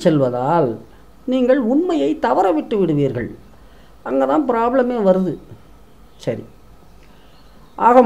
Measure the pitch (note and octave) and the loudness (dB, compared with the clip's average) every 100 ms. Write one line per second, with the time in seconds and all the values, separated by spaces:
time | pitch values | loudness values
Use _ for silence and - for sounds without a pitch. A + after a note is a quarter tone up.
0 | F3+ D3+ C3 B2 C3 E3+ C3+ G#2+ - - | 0 2 0 -2 0 0 0 -4 -12 -20
1 | - - - B3+ B3 C#4 A3 C#4 F4+ E4 | -20 -14 -4 0 2 2 2 0 0 0
2 | C#4 D#4 A#3+ C4+ F#4+ D#4 - A3 F3 D3 | -2 -2 -2 0 0 0 -2 -2 0 0
3 | C#3 A#2 G#2 A2 - - - - - - | -2 -4 -8 -12 -20 -20 -20 -20 -20 -16
4 | A#3 C4+ C4+ D4 C4 A#3 A#3 C4 B3 B3 | -6 -2 0 0 0 -2 0 0 0 0
5 | G3 F#3 F#3 B2+ - - - - - - | 2 2 0 -6 -12 -20 -20 -20 -20 -20
6 | - - - A2 - - - - - - | -20 -12 -8 -8 -12 -20 -20 -20 -20 -20
7 | - - - - - - - - A3+ B3 | -20 -20 -20 -20 -20 -20 -20 0 4 6